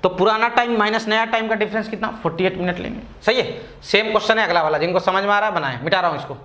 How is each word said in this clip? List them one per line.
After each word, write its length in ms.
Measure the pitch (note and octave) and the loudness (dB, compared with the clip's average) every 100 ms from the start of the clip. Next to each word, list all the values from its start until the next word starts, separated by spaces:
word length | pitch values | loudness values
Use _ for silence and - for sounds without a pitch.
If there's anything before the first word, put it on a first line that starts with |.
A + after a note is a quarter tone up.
तो 60 | F#3 | 0
पुराना 380 | F3+ G3+ A3 A#3 | 2 2 2 2
time 260 | A#3 A#3+ A3+ | 2 0 0
minus 280 | G#3 A3 A3 | 2 0 0
नया 160 | A3 A3+ | 0 2
time 220 | A3+ A3 | -2 0
का 60 | |
difference 340 | A3 G#3 G#3+ G#3 | -2 -2 -4 -6
कितना, 200 | G3+ A3 A3+ | -6 -6 -4
फ़ोर्टी 220 | E3 E3 | -6 0
एट 120 | F#3 F#3 | -2 0
minute 200 | F3+ F3 | -4 -4
लेंगे। 220 | - - - - | -6 -10 -14 -4
सही 140 | - B3 | 0 0
है? 240 | - - - - | 0 -6 -14 -18
Same 280 | - G3 A3 | 0 2 4
question 280 | G3+ - A3 | 0 2 2
है 80 | G3 | 4
अगला 160 | F3 | 2
वाला, 160 | D#3 D3+ | 2 0
जिनको 220 | E3+ F3+ | 2 0
समझ 220 | F3+ F#3 | 2 0
में 60 | G3+ | 2
आ 80 | G3+ | 2
रहा 100 | G#3+ | 2
है 60 | |
बनाए। 260 | F3 C#3 B2 | -2 -4 -4
मिटा 180 | D3 F#3 | 0 0
रहा 100 | F3+ | 0
हूँ 80 | D3 | -2
इसको। 160 | A2 B2+ | -8 -14